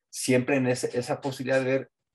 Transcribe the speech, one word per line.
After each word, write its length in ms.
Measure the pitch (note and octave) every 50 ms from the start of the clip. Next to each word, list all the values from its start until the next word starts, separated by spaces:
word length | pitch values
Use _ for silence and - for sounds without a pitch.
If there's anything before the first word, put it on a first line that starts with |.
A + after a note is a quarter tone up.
| _ _
siempre 480 | - - - - B2+ B2+ B2 C3 C#3+ C3+
en 100 | B2+ B2
ese, 300 | B2 B2 - A#2 - B2
esa 220 | A#2+ - C#3+ -
posibilidad 400 | - C#3+ C3 - B2+ B2+ C3+ C3+
de 60 | C3
ver 260 | B2+ C3+ C3+ C3+ - _ _ _ _ _